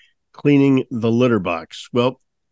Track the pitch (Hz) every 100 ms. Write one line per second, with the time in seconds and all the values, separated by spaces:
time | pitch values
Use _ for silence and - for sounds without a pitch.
0 | _ _ _ - 147 143 139 131 - 120
1 | 113 117 123 110 87 82 82 - - 120
2 | 127 - _ _ _